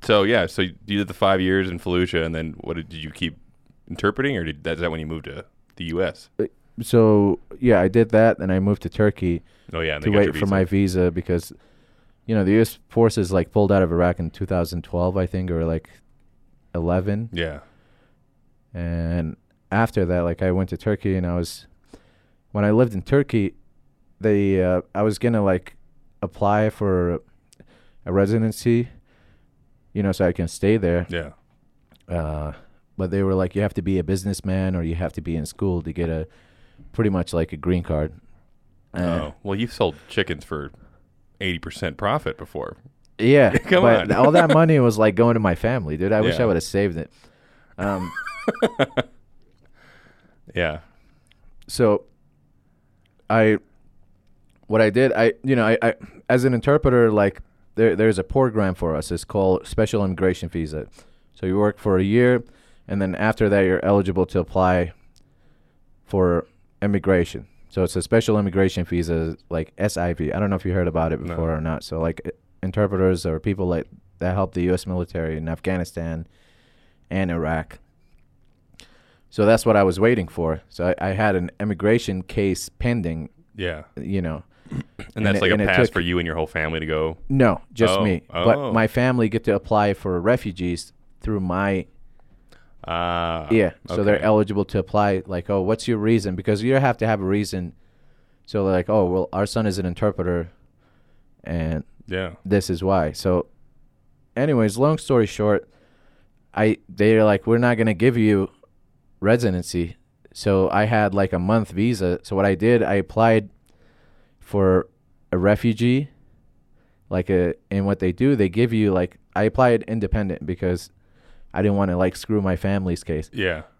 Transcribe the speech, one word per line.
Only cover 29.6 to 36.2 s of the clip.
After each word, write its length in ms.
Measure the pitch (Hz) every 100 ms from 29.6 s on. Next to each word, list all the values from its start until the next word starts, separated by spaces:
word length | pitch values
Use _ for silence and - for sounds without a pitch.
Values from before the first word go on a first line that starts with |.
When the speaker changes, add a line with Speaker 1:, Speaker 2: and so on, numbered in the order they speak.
| _ _ _
Speaker 2:
you 100 | -
know, 80 | 98
so 160 | 92 92
I 60 |
can 160 | 87 85
stay 280 | - 98 110
there. 300 | 92 87 87
Speaker 1:
Yeah. 220 | 87 73 - _ _ _ _ _ _ -
Speaker 2:
Uh, 440 | 87 78 76 76 73 - _ _ -
but 140 | 92
they 100 | 98
were 120 | 95
like, 200 | 95 90
"You 80 | 101
have 120 | 101
to 80 | -
be 160 | 90 95
a 40 |
businessman 720 | 80 95 95 98 95 92 95
or 80 | 92
you 120 | 82 85
have 160 | 87
to 60 | -
be 160 | 78 82
in 100 | 76
school 360 | - 101 90
to 100 | 80
get 160 | 78 85
a, 180 | 80